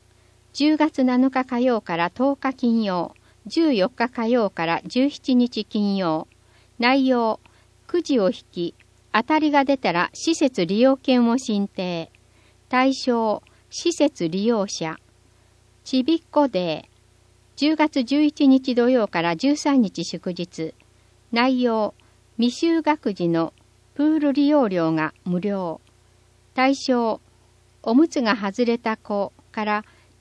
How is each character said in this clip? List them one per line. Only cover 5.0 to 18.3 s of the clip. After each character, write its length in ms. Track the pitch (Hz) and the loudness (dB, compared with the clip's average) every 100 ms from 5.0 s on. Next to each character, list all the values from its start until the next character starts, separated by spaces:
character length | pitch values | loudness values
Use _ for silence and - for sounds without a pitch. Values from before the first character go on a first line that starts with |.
| 277 | -2
七 260 | - - 247 | -2 0 2
日 280 | 240 226 | 2 -2
金 320 | 202 220 202 196 | -6 -2 -2 -2
曜。 320 | 180 156 - _ _ _ _ - | -2 -2 -6 _ _ _ _ -4
内 300 | 240 269 262 | 0 2 2
容、 320 | 247 226 214 _ _ _ _ _ | 0 0 -4 _ _ _ _ _
く 140 | 349 | -6
じ 180 | 320 269 | 0 2
を 100 | 185 | 2
引 140 | - - | -2 -10
き、 240 | - 170 - _ _ _ | -8 -8 -8 _ _ _
当 100 | 220 | -4
た 160 | 240 311 | 0 0
り 120 | 302 | 2
が 120 | 285 | 2
出 140 | 269 277 | 2 0
た 160 | 202 | 0
ら 160 | 170 175 | 0 -2
施 220 | - - 330 | -4 -4 0
設 300 | 277 226 170 | 0 0 -2
利 160 | 202 | 2
用 160 | 262 269 | 2 2
券 320 | - 247 233 | 2 2 2
を 80 | 240 | 0
進 300 | - 208 202 | -2 -2 -4
呈。 360 | - 180 170 165 _ _ _ _ _ - | -6 -6 -6 -8 _ _ _ _ _ -4
対 260 | 254 262 | 0 0
象、 480 | 262 - 233 226 202 _ _ _ | 0 -2 0 0 -4 _ _ _
施 240 | - 339 | -6 -4
設 340 | 330 - - 170 | 0 0 0 -4
利 180 | 180 214 | -2 0
用 220 | 233 196 | 0 -2
者。 300 | - 160 160 _ _ _ _ _ _ _ _ - | -6 -8 -10 _ _ _ _ _ _ _ _ -6
ち 180 | 262 | -2
び 140 | 254 330 | 0 -2
っ 40 | _ | _
こ 200 | 294 285 | 0 0
デ 400 | - 180 151 - | 0 -4 -6 -8
ー。 40 | _ _ _ _ _ _ - | _ _ _ _ _ _ -2
十 220 | 294 320 | 0 2
月 260 | 302 285 | 0 0
十 200 | 233 285 | -2 0
一 260 | 302 | 0